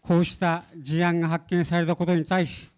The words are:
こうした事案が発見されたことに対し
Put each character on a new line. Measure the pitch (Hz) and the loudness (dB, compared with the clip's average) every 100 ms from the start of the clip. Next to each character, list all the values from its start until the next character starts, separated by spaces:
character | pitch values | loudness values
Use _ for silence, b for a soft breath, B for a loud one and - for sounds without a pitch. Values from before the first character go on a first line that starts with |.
こ | - 170 | 2 2
う | |
し | 170 - | 2 0
た | 175 165 - 170 | -2 -2 -6 -16
事 | 135 160 | -4 0
案 | 175 170 | 2 2
が | 165 | 0
発 | 165 - | -2 -2
見 | 175 | -2
さ | 147 170 | 0 0
れ | 165 | 0
た | |
こ | 170 | -2
と | 175 | 0
に | 175 | 0
対 | 156 185 | 0 -2
し | 160 - - | -2 -6 -18